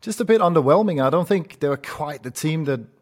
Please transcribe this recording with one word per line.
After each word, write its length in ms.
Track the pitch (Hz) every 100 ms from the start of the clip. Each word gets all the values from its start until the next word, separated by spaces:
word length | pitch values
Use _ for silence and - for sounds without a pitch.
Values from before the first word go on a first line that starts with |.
just 180 | - 214
a 40 | 214
bit 160 | 220
underwhelming. 640 | 180 165 135 165 214 156
I 40 | 131
don't 180 | 160 170
think 320 | 196 160 -
they 80 | 143
were 100 | 139
quite 440 | - - 151 143
the 80 | -
team 340 | - 156 160
that 160 | 147 131 110 _